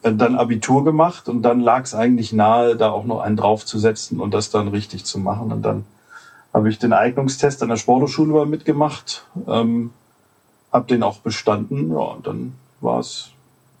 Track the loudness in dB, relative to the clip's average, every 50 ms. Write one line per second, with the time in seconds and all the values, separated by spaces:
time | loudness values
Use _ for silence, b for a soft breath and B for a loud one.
0 | 2 0 2 4 4 2 4 2 2 0 0 -2 0 2 2 4 4 2 4 4
1 | 4 2 2 -4 -8 -4 -4 0 2 2 2 4 4 4 2 2 0 -4 -4 0
2 | 2 4 4 2 2 -2 0 2 4 4 4 4 4 2 2 2 2 0 0 0
3 | -4 -4 -4 -4 -2 -2 0 2 2 2 0 0 -2 -6 -4 0 2 2 0 0
4 | -6 -8 -6 -6 -4 -2 -2 -2 -2 0 -2 -2 -2 0 -4 -4 -6 -6 -12 -12
5 | -10 -8 -8 -4 -4 -4 -4 -4 -4 -4 -6 -2 -2 -2 -2 -4 -6 _ B B
6 | B B B B B B B B B B _ 0 2 2 0 0 0 2 4 4
7 | 2 2 0 0 -2 -2 -2 0 0 0 0 0 -4 -2 -2 -2 2 2 2 4
8 | 2 0 0 0 0 2 4 2 2 2 -2 -4 -2 -2 0 2 0 0 -2 -8
9 | -12 -12 -14 -14 -14 _ _ -12 -6 -4 -2 0 0 0 0 -2 -4 -6 -10 _
10 | _ _ _ _ _ _ _ _ _ _ _ _ _ _ -2 -2 0 0 0 0
11 | 0 -2 -4 -6 _ -8 -8 -4 -2 0 0 0 -2 -4 -4 -4 -2 -2 -2 -4
12 | -4 -6 -8 -10 -10 -10 -8 -8 -8 -10 -12 -16 _ _ _ _ -4 -2 -2 -2
13 | -4 -6 -10 -14 -16 -18 _ _ _ _ _ _ _ _ _ _